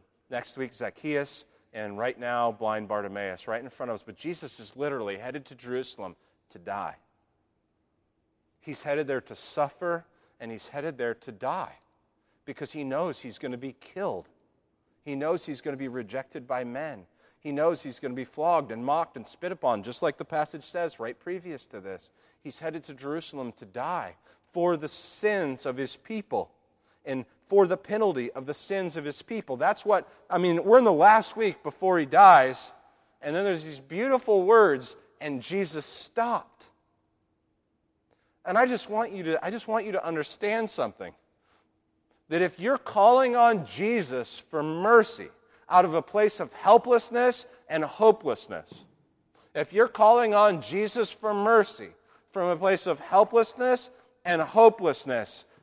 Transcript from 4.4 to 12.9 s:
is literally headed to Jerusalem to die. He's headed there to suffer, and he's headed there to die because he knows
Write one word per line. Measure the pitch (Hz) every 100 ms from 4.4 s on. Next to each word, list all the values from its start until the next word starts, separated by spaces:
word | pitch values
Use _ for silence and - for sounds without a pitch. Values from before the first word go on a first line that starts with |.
| 147 -
is | 107 127
literally | 147 135 101 98
headed | 123 143 135
to | 131
Jerusalem | 123 127 127 - 92 85 _ _ _
to | 92
die. | 87 101 82 - _ _ _ _ _ _ _ _ _ _ _ _ _ _ _ _
He's | - 139
headed | 147 143 139
there | 131
to | - 113
suffer, | - - 143 - 175 170 - _ _ _
and | 117
he's | 110 -
headed | 143 160 131
there | 120 113
to | -
die | 101 127 180 135 - _ _ _ _ _ _ -
because | 135 139
he | 151
knows | 139